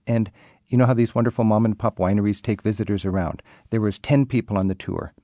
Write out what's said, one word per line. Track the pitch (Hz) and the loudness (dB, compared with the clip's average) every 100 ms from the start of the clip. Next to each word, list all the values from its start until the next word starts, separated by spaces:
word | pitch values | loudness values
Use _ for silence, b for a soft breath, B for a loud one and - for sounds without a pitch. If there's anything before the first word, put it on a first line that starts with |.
| - | -4
and | 113 104 b b b b | -2 -2 b b b b
you | 120 | 2
know | |
how | 123 | 4
these | 117 117 | 2 0
wonderful | - 117 - 110 | 0 0 0 2
mom-and-pop | 107 113 104 113 - | 2 2 0 -4 0
wineries | 92 104 104 101 | 0 2 0 -2
take | - 101 | -4 -2
visitors | 110 104 104 101 98 | -2 -4 -2 -4 -2
around. | 92 85 - - b b | -2 -2 -6 -14 b b
There | 113 | -2
was | 107 - | -2 -4
ten | - 143 131 | 0 2 2
people | 123 - 98 | -2 -2 -2
on | 95 | -2
the | |
tour, | 95 - - - - | -2 -6 -8 -8 -8